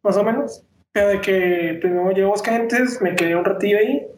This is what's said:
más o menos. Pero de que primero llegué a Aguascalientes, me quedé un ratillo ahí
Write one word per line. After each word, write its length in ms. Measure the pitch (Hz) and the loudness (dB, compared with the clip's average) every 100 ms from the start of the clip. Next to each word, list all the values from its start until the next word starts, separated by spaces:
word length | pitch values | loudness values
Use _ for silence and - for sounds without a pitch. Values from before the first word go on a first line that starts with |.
más 140 | 208 190 | -2 0
o 80 | |
menos. 380 | 208 247 - - _ _ _ | 0 -2 -4 -10 _ _ _
Pero 160 | 208 202 | 0 0
de 120 | 196 | 0
que 580 | 196 190 180 175 170 165 | 0 0 2 0 -2 -2
primero 280 | 180 180 185 | -2 0 0
llegué 120 | 190 | 2
a 40 | 196 | 2
Aguascalientes, 720 | 208 233 226 233 240 254 - | 0 0 -2 0 0 0 0
me 120 | 185 | -2
quedé 220 | 170 170 170 | 0 0 0
un 80 | |
ratillo 340 | 180 190 202 208 | 0 0 0 2
ahí 280 | 226 285 - | 2 -2 -6